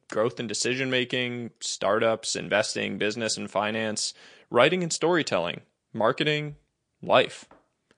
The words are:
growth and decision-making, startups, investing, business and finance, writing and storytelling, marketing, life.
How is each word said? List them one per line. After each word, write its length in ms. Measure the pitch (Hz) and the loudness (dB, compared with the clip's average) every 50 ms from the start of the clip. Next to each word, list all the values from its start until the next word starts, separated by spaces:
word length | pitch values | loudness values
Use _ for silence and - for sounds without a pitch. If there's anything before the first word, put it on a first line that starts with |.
| _ - | _ -6
growth 300 | - 110 107 120 117 - | -2 0 0 0 -2 -4
and 80 | 123 113 | -6 -6
decision-making, 1040 | 101 - - 120 127 127 135 131 127 127 123 117 - 127 123 123 123 123 120 110 - _ | -4 -4 -2 -2 -2 -2 -2 0 0 0 0 0 -2 -2 -2 -4 -4 -8 -10 -12 -12 _
startups, 760 | - - - - - 98 101 110 117 113 113 110 - - - | -10 -8 -6 -2 0 2 2 4 4 2 2 0 -2 -4 -6
investing, 640 | 95 90 85 98 101 110 - - 113 107 101 101 95 | -6 -2 0 2 2 2 2 -2 -4 -4 -4 -4 -2
business 380 | 98 104 107 117 117 110 107 | -2 -2 -2 -2 -4 -4 -4
and 120 | - 104 101 | -4 -6 -4
finance, 640 | - 92 104 104 110 113 110 110 104 101 - - - - - - - - _ - | -2 -2 -2 -2 -2 -2 -4 -4 -4 -4 -4 -6 -6 -10 -16 -20 -20 -20 _ 0
writing 320 | - 117 123 151 175 185 175 | 4 6 6 6 6 2 -2
and 100 | 165 - | -2 -2
storytelling, 680 | - - 160 180 170 139 - - 95 85 87 - - - _ _ _ _ _ - | 0 0 2 2 2 0 0 0 0 0 -2 -4 -8 -12 _ _ _ _ _ -4
marketing, 640 | 117 107 113 131 - 160 151 151 147 151 147 147 - _ _ _ _ _ _ _ _ - | 0 2 2 2 2 0 0 0 -2 -2 -6 -10 -14 _ _ _ _ _ _ _ _ 0
life. 420 | - 95 123 127 - - - - - - - _ _ _ _ _ _ _ | 4 4 4 4 4 -2 -12 -18 -20 -20 -20 _ _ _ _ _ _ _